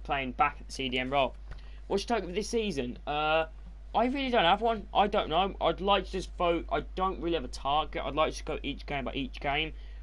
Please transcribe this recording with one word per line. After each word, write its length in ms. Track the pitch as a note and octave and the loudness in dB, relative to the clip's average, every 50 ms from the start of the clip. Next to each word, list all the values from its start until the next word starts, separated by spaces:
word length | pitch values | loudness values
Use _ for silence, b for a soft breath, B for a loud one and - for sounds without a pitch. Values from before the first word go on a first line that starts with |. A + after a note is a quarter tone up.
playing 300 | - - D3 C#3 C3 B2+ | -6 -4 -2 -2 -2 -2
back 240 | A#2 - D3+ D3 - - | 2 2 2 2 2 -4
at 60 | - | -12
the 60 | - | -12
C 160 | - - C3+ C3 | -6 -4 -4 -2
D 100 | B2+ C3 | 0 -2
M 140 | B2+ B2+ | 0 2
role. 240 | C#3 C#3+ C3 A#2 - - - B B B B B B B B | 2 2 2 2 0 -6 -12 B B B B B B B B
What's 220 | - - G3+ - - | -2 -2 0 0 0
your 100 | A#3+ A3 | 0 0
take 100 | F#3 E3 | 0 -2
of 60 | F3 | -4
this 140 | G#3 G#3 - | -4 -4 0
season? 500 | A#3+ A#3 A3 G3+ D#3+ C3+ B2 B2 A2+ - - | 0 0 0 0 0 -2 -2 -4 -4 -8 -6
Uh, 400 | - D3 D3+ D3+ D#3 D#3 D#3+ D#3+ D#3 - - - - - - - - - | -4 -2 0 2 4 4 4 2 2 -4 -14 -14 -14 -14 -14 -10 0 2
I 100 | G3 A#3 B3+ | 2 2 4
really 200 | C4 C#4 C4+ B3+ | 2 0 0 2
don't 160 | A#3+ A3+ E3+ | 4 6 6
have 160 | E3 F#3+ G3+ | 6 6 6
one. 260 | A3+ A#3 A3+ G#3+ F3+ - | 4 0 0 0 -2 0
I 140 | - - G3+ | 4 4 4
don't 240 | G#3 G#3 G3+ B2+ G#2 | 4 4 0 2 2
know. 260 | D3+ F3 F#3+ G3 - - | 2 2 2 2 0 0
I'd 220 | - D#3+ E3 E3+ | 0 0 0 2
like 240 | F#3 G3+ G3+ F#3+ F#3 | 2 4 4 4 2
to 80 | - | 0
just 180 | - F#3+ E3+ - - | -4 -6 -6 -6 -2
vote. 300 | - F3+ F3 F3 E3 E3+ - | 0 2 2 2 2 0 0
I 100 | - D3+ D3 - - | -2 -2 -2 -2 -2
don't 240 | F#3 F#3 F#3+ F#3 - | 0 0 0 0 -2
really 120 | D#3 E3+ E3+ | -2 0 0
have 100 | D#3 - | 0 -2
a 40 | - | -4
target. 540 | - - - C#3 C#3+ D#3 D3+ D3 - D#3+ - | -8 -4 0 2 2 2 2 0 -4 -4 -4
I'd 100 | C#3 C3+ | -2 2
like 200 | D3+ D#3 B2+ - | 2 2 2 2
to 100 | - - | -4 -6
go 140 | - D3+ - | -6 -6 -4
each 220 | - C#3 C#3 - - | -4 -6 -6 -6 -6
game 220 | - D3 C#3 B2 | -4 -4 -4 -2
by 80 | A#2 - | -2 -2
each 260 | C3+ C3+ B2 - - | -4 -4 -4 -6 -4
game. 320 | - C#3+ C#3 D3 D#3+ D#3 - b b b b b | -2 0 0 0 0 -2 -4 b b b b b